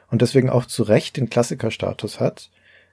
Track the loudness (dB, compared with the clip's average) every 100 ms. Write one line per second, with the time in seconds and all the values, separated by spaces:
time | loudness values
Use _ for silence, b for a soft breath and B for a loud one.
0 | B 0 2 4 4 2 0 -2 2 2
1 | 2 -4 -2 0 -2 -2 -6 -4 -6 -6
2 | -8 -4 -4 -4 -16 b b b b